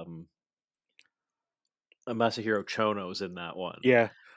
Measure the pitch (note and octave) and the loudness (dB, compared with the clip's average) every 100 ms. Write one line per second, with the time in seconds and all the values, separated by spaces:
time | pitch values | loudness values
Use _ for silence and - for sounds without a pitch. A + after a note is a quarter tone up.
0 | E2+ D#3+ - _ _ _ _ _ _ _ | -12 -14 -16 _ _ _ _ _ _ _
1 | _ _ _ _ _ _ _ _ _ _ | _ _ _ _ _ _ _ _ _ _
2 | - A#2 A#2 A2 A2 G#2+ F#2 - A2 G#2 | -8 0 2 2 -2 -2 -2 -2 0 0
3 | F#2 F#2 F#2+ F2+ E2+ D#2+ F2+ - B2 B2 | -6 -6 -8 -8 -10 -8 -8 0 6 6
4 | A2+ - - | 6 -2 -20